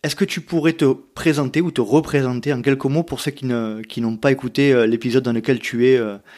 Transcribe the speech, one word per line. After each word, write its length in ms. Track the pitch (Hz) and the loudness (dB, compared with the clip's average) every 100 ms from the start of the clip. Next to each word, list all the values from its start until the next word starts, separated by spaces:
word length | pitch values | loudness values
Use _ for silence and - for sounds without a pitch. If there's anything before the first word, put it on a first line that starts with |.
est-ce 140 | 151 - | -6 -2
que 80 | |
tu 160 | 196 - | -4 -4
pourrais 320 | - 170 156 | -4 2 2
te 200 | 165 131 | 4 2
présenter 680 | 131 - - 165 147 131 151 | 2 -4 -4 0 0 0 0
ou 100 | 175 | -2
te 100 | - | 0
représenter 720 | 110 139 156 147 131 123 143 | 2 2 2 -2 0 -2 -2
en 100 | 131 | -2
quelques 220 | 120 135 | 0 0
mots 200 | 135 147 | 0 -2
pour 160 | 165 135 | -2 -6
ceux 100 | - | -6
qui 160 | 139 131 | -6 -4
ne, 340 | 120 113 107 | -2 -4 -8
qui 180 | 107 - | -10 -4
n'ont 160 | 117 113 | -4 0
pas 160 | 143 | 0
écouté, 400 | 135 127 123 139 | 0 -2 0 4
euh, 140 | 127 113 | 4 4
l'épisode 380 | 117 123 123 | 0 2 0
dans 80 | 123 | 0
lequel 280 | 113 113 123 | -4 -2 -2
tu 260 | - 117 123 | -2 0 4
es, 100 | 131 | 4
euh, 200 | 110 101 _ | 0 -8 _